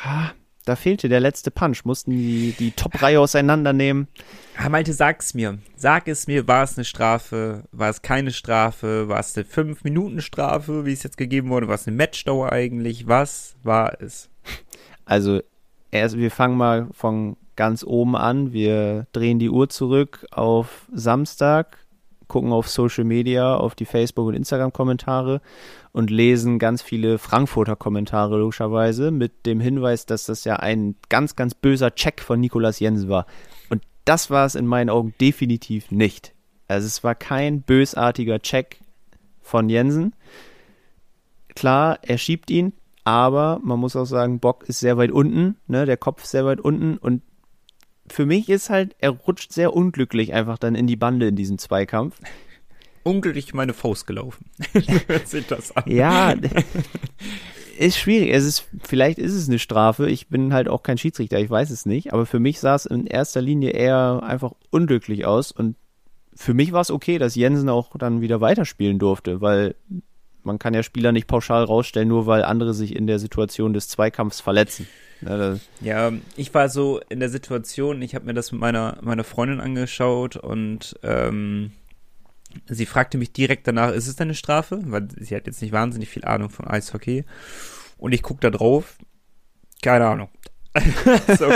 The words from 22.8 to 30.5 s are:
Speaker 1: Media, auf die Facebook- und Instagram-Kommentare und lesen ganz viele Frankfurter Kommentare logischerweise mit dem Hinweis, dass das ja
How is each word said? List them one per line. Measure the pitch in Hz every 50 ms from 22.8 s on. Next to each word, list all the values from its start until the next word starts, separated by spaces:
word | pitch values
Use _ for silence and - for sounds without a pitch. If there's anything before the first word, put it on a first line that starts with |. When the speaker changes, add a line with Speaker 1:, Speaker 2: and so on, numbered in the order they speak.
| 120 120 - - 117
Speaker 1:
Media, | 113 113 120 120 123 127 123 123 127 131
auf | - - 117 -
die | - 113
Facebook- | - - 117 117 120 - - 113
und | 110 110
Instagram-Kommentare | - 101 - 143 131 131 131 - - 135 127 127 123 - - 131 131 127 131 135 139 - - - - - - - - - _
und | - - 113 104
lesen | 107 113 117 120 123 120 113 123 120 113
ganz | 113 113 117 120
viele | - - 117 113 110 113 113
Frankfurter | 107 - - 113 120 143 - - 113 107 110 107
Kommentare | - - 107 104 101 104 - - 107 104 104 107
logischerweise | 107 107 113 113 - 113 107 110 113 113 113 110 120 139 156
mit | 160 139 120 117 - - -
dem | 120 113 110
Hinweis, | 120 127 135 139 127 123 120 113 -
dass | - 113 107 -
das | - 113 - -
ja | 117